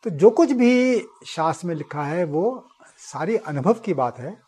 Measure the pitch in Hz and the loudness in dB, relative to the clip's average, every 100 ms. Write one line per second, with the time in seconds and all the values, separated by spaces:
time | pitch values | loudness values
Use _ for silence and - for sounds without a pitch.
0 | 233 151 196 233 339 254 240 247 254 240 | -8 6 6 6 2 4 4 4 2 0
1 | - _ - - 160 165 175 165 151 147 | -4 _ -16 -4 -2 -2 -6 -8 -8 -8
2 | 143 160 175 147 202 254 - _ - _ | -6 -4 -2 -2 -2 -4 -14 _ -20 _
3 | - 135 165 220 - 147 131 233 - 147 | -16 -8 -4 -4 -4 -4 0 0 -2 -2
4 | 123 113 123 220 | -2 -4 -14 -16